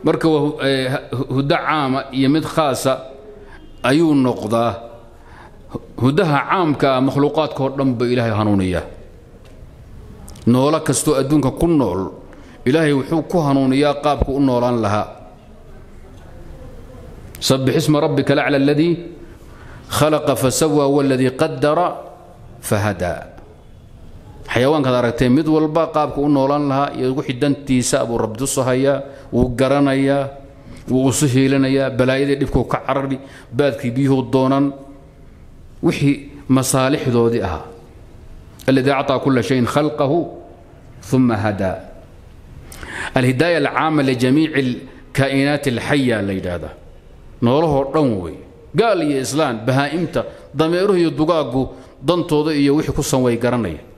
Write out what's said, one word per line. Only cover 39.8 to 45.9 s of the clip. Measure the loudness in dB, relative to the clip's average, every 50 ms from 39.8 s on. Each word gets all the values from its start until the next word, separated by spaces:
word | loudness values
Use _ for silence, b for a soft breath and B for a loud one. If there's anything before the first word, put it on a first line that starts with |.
| 0 0 0 -2 -2 0 0 0 -2 -4 -8 -16 -18 -20 -20 -20 -20 -20 -20 -20 -20 -20 -20 -20 -8
ثم | 0 2 4 4 4 2
هدى." | 0 0 -2 -2 0 -2 -2 -2 -4 -10 -16 -20 -20 -20 -20 -20 -20 -20 -20 -20 -20 -20 -20 -20 -20 -18 B B B B B B B B B B
الهداية | 0 2 2 2 2 2 2 2 2
العامة | 0 0 0 0 0 2 2 2 2
لجميع | 2 2 2 2 4 4 4 2 2 0
الكائنات | 0 0 0 -2 -4 -8 -16 -20 -20 -20 -10 -2 0 0 2 2 2 2 2 0 0 0 -2
الحية | -2 -2 -2 0